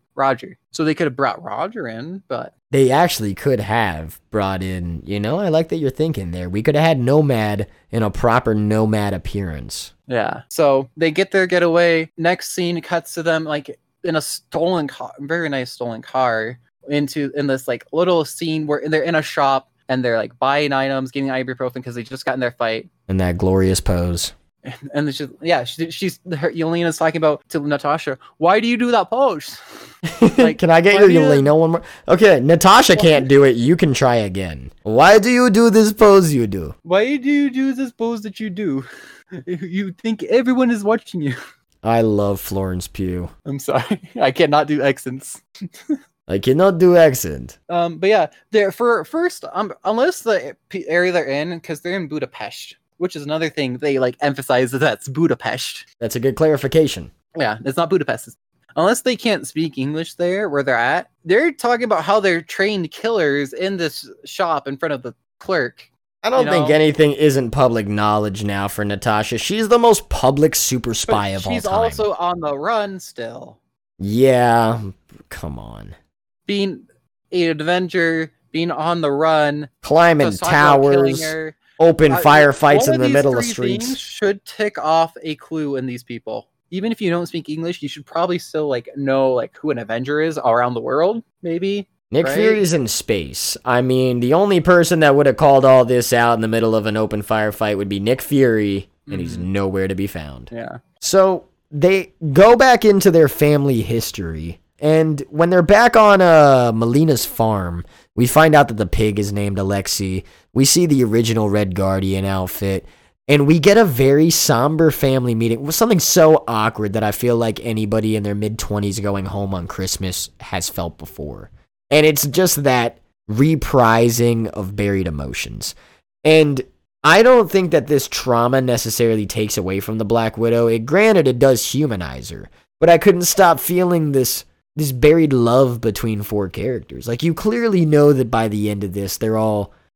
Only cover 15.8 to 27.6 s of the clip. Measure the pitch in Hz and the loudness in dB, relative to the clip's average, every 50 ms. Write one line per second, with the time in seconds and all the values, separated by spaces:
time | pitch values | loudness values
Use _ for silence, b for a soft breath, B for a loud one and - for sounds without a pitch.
15.8 | 123 120 113 113 - - - 131 131 123 113 110 110 117 127 123 _ _ _ _ | -10 -10 -10 -12 -14 -6 -2 -2 0 0 0 -2 -4 -6 -10 -14 _ _ _ _
16.8 | _ 139 147 147 143 135 - 156 143 135 135 147 143 139 135 131 - - 123 117 | _ -6 -4 -2 -2 -4 -4 -6 -6 -6 -4 -6 -4 -2 -4 -4 -4 -6 -6 -6
17.8 | - _ - 160 175 180 180 165 151 - - - 170 165 160 156 151 147 147 147 | -8 _ -2 -2 0 2 0 0 -2 -4 -8 -8 -6 -6 -4 -6 -4 -4 -6 -6
18.8 | - 151 156 156 160 170 165 156 147 - - 156 143 135 135 131 - _ _ _ | -4 -2 -2 -2 -2 0 -2 -2 -2 -2 -2 -2 0 0 0 -2 -4 _ _ _
19.8 | _ - 131 127 123 120 117 113 107 - - _ 131 135 139 147 151 143 139 135 | _ -6 -4 -2 -2 -2 -2 -2 -4 -6 -6 _ -2 -2 0 0 -2 -2 -2 -2
20.8 | 135 135 135 135 131 131 - 139 139 135 131 131 127 127 127 123 131 127 123 127 | -2 -2 -4 -6 -6 -8 -8 -8 -6 -4 -6 -6 -6 -8 -8 -8 -8 -8 -8 -10
21.8 | 127 127 117 120 117 - 131 131 - 139 127 131 127 120 120 _ 120 113 113 113 | -12 -12 -12 -12 -12 -12 -14 -8 -6 -6 -4 -4 -4 -6 -4 _ -4 -4 -4 -6
22.8 | - - _ _ _ - 95 92 92 90 87 92 98 95 95 95 95 92 95 - | -10 -14 _ _ _ -6 -4 -2 -2 -2 -2 -2 0 0 2 2 2 2 0 -2
23.8 | - - 90 87 87 90 85 85 - - - _ _ _ _ _ _ - 123 - | -2 -2 -2 -2 -2 -4 -4 -6 -8 -10 -12 _ _ _ _ _ _ -18 -18 -16
24.8 | 143 135 - 147 151 147 131 - 147 127 - _ 156 165 170 135 123 123 - 156 | -18 -8 -6 -6 -6 -4 -6 -8 -12 -14 -14 _ -4 -2 -2 -2 -2 -6 -8 -8
25.8 | 165 165 160 - 196 180 - - _ 185 170 143 160 165 - 165 160 160 170 170 | -8 -8 -8 -8 -8 -8 -8 -8 _ -12 -8 -6 -4 -6 -4 -4 -4 -4 -2 -2
26.8 | 170 165 156 - 165 160 156 165 160 151 147 - - _ - 156 | -2 -4 -2 -2 -2 -2 0 0 0 0 0 -2 -8 _ -6 -6